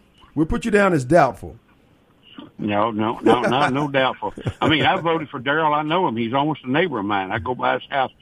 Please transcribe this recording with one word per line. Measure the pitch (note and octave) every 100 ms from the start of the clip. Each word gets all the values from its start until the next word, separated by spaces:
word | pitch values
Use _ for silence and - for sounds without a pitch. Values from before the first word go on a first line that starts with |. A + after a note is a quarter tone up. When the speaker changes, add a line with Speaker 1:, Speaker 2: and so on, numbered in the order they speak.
| _ _ - C#3+
Speaker 1:
we'll | D#3+
put | A#3
you | A#3
down | G3+ G3
as | D#3+
doubtful. | B2 E3+ C3 G#2+ E2+ - _ _ _ _ _ _ - - - -
Speaker 2:
No, | G#2+ G2+ A2+
no, | G#2+ G#2+ -
no, | - B2
not | A2 B2+ B2+
no | C3+ D3+
Speaker 1:
<laughs> |
Speaker 2:
doubtful. | C3+ B2+ - G2+ - - -
I | B2+
mean, | D3+
I | B2+ F#3
voted | E3 E3 C#3+
for | C3+
Daryl. | B2+ D#3 D#3 D3
I |
know | D3+ F3 E3
him. | A2+
He's | A2+
almost | C#3 D3+ D3
a | B2+
neighbor | D3 F#3 A#2+
of |
mine. | G2+ G2 F#2
I | A2+
go | B2+
by | B2 B2+
his | C3 -
house | C#3+ B2 -